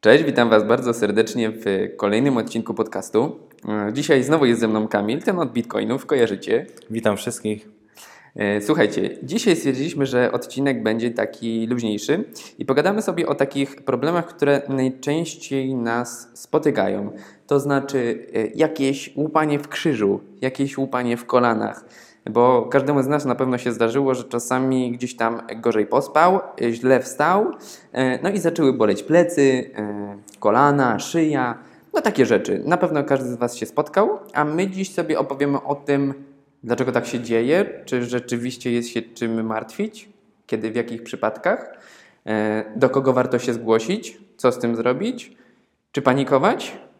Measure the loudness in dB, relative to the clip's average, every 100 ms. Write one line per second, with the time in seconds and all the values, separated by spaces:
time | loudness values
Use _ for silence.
0 | 8 6 6 2 6 6 6 2 2 0
1 | 2 2 0 0 -2 -2 -2 -2 -2 -2
2 | 0 2 2 0 -2 -4 -6 -4 -4 -4
3 | -2 0 0 -4 -18 _ -6 -4 -2 -4
4 | 4 4 4 4 4 4 2 0 0 0
5 | 0 -2 -2 -2 -2 -2 -2 -2 -2 -4
6 | 0 2 2 0 -2 -2 -2 -16 -8 -2
7 | 0 -2 -4 -6 -6 -6 -10 _ _ -20
8 | -20 -20 -20 -4 -2 0 0 2 2 0
9 | -4 -6 -6 -2 0 0 0 -2 -4 -2
10 | 0 2 2 0 -6 -4 -2 0 -2 -2
11 | -2 -2 -4 -4 -6 -4 -2 -2 -2 -4
12 | 0 -2 -2 -12 -20 -12 -2 2 2 0
13 | -2 -2 -2 0 0 0 -4 -6 -4 -2
14 | 0 -2 -4 -2 2 2 0 -2 -2 -2
15 | -4 -2 -4 -8 -6 -4 -2 -2 -2 -2
16 | -4 -10 -18 -20 -4 0 0 0 0 -2
17 | -6 -12 -20 -20 _ 0 2 -2 0 -2
18 | -2 -4 -4 -4 -4 0 0 2 -2 -2
19 | -6 -6 0 2 2 0 -4 -4 -2 2
20 | 2 0 -4 -6 -6 -2 -4 -2 -4 -2
21 | -2 -2 2 4 4 2 -2 -8 -18 -20
22 | -20 _ -4 4 6 4 4 2 2 2
23 | 2 0 -2 -2 0 0 -2 0 0 2
24 | 0 0 -2 -6 -2 -2 0 0 -2 -4
25 | -8 -2 -2 -2 -8 -4 0 0 2 0
26 | 2 4 4 4 -2 -4 -2 0 4 4
27 | 2 -2 2 2 0 -4 -16 -20 -10 -2
28 | 0 0 -2 0 -2 2 2 4 2 2
29 | 2 4 4 4 4 4 -2 -8 -8 -8
30 | -10 -12 -18 -2 2 6 6 6 2 0
31 | -2 0 2 2 -2 -4 -12 -20 _ -2
32 | 0 2 4 4 2 -4 0 2 2 0
33 | 0 0 -2 -4 -4 -4 -6 -4 -2 2
34 | 0 0 -6 -4 -2 0 -2 -4 -6 -6
35 | -2 -2 -2 -2 -2 -2 -4 -6 -2 0
36 | 0 -4 -14 -20 _ _ -4 -2 0 0
37 | -2 -8 -2 0 2 2 0 -6 -4 -4
38 | -2 -4 -4 -6 -4 -6 -2 -2 -2 -6
39 | -8 -6 -4 -2 -2 -4 -6 -6 -8 -8
40 | -20 _ _ _ _ -4 -2 -4 -4 -8
41 | -10 -4 -4 -2 -2 -2 -4 -18 -20 -20
42 | -20 _ -4 -2 0 -2 -4 2 2 4
43 | 2 2 2 0 -2 -4 2 0 2 -6
44 | -6 -18 -20 _ 0 2 -2 0 0 0
45 | -2 -6 -12 -20 _ _ _ _ _ -2
46 | 2 2 2 2 2 0 -6 -14 -20 _